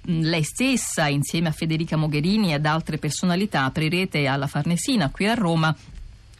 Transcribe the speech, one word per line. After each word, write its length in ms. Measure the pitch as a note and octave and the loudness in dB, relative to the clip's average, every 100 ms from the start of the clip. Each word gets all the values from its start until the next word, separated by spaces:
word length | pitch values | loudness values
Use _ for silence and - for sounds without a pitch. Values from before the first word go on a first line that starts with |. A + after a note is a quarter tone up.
lei 380 | - E3 D#3+ E3+ | -2 0 2 0
stessa, 640 | D3 - B3+ B3+ - - D3+ | -2 0 0 0 -2 0 0
insieme 400 | C#3+ C#3 E3 E3+ | 2 0 0 -2
a 40 | |
Federica 460 | D3+ D#3+ E3 D#3+ D#3 | -2 -2 -2 0 0
Mogherini 540 | D3+ D3 D#3+ G#3+ G3 | 0 0 2 2 2
e 20 | |
ad 100 | C#3+ | 2
altre 320 | D3+ D#3+ D#3+ D#3 | 2 0 -2 -4
personalità, 680 | D3+ - F#3 F3+ G#3 D#3 | -4 -2 0 2 0 0
aprirete 600 | C3+ C#3+ D#3 F3 F#3 D3+ C#3+ | 0 0 0 0 0 0 0
alla 200 | C#3 C#3 | 0 -2
Farnesina 640 | D3 D3 E3+ - B3 C#3 | -2 0 0 0 0 0
qui 160 | - G3 | 0 0
a 80 | |
Roma 420 | A#3 F3+ E3 D#3+ D3+ - - - - - - | 2 2 2 2 0 -6 -16 -16 -18 -20 -10